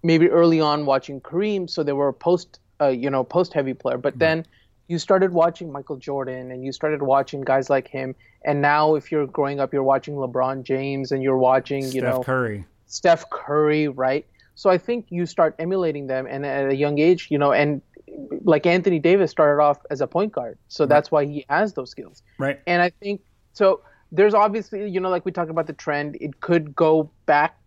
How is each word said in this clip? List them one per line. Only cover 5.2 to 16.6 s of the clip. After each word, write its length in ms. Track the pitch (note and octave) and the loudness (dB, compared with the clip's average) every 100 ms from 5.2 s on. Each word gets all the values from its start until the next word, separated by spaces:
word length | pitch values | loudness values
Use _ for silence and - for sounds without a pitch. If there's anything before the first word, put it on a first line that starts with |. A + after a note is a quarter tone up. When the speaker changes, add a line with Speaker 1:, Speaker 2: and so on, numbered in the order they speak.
| F#3+ | 2
Speaker 1:
watching 400 | F3 E3 E3 E3+ | 2 0 0 -14
Michael 240 | C#3 C3+ C#3 | -14 -12 -10
Jordan, 540 | C#3 C#3 C3 B2+ B2+ | -6 -6 -6 -10 -12
and 140 | B2+ | -10
you 80 | C3 | -10
started 280 | C3 D3+ D3+ | -6 -4 -2
watching 420 | C#3 C3+ C#3 C#3+ | 2 2 0 -6
guys 280 | C3+ C3+ C3 | 0 0 2
like 180 | C#3 - | 0 0
him. 260 | C3+ C3 C3 _ _ | -8 -8 -10 _ _
And 160 | - C#3+ | -2 0
now, 360 | C#3+ D3 D#3 D#3 | 2 2 2 2
if 140 | - | 0
you're 140 | D#3 C#3 | -2 -2
growing 340 | - C#3 C#3+ | -2 -2 -2
up, 120 | C3+ | -2
you're 120 | C#3 | 0
watching 320 | C3+ C3+ - D3 | 2 0 0 -8
LeBron 480 | C3 B2 C3 C3+ | -4 -2 -2 -4
James, 480 | B2 C3+ C3+ C#3 C3 | -4 -4 -4 -6 -4
and 100 | C3+ | -2
you're 160 | C3+ C3 | 0 2
watching, 460 | B2+ C3 B2+ C#3 | 4 2 0 -6
you 160 | C3+ C3 | -4 -4
Speaker 2:
Steph 20 | |
Speaker 1:
know, 200 | B2 B2+ | -2 -2
Speaker 2:
Curry. 440 | B2+ C3 A#2+ G2+ F2 _ _ | -2 -2 -2 -6 -12 _ _
Speaker 1:
Steph 420 | - F#3+ A3 - | -2 2 2 0
Curry, 580 | - - D3 D3+ D3+ D3+ | -14 -4 0 2 2 -2
right? 380 | C3 C3 C#3+ - _ _ - | -2 -2 -2 -6 _ _ -2
So 120 | G3 | 2
I 80 | F#3 | 2
think 300 | - A#3+ - | 0 -6 -4
you 160 | F3 | -6
start 300 | F3 - D#3+ D#3 | -4 0 0 0
emulating 500 | E3 F#3+ E3+ D3 C#3 | -4 -2 -2 -4 -6
them, 180 | C3 C3 | -6 -6
and 160 | C3+ | -8
at 240 | C#3+ C#3 | -6 -2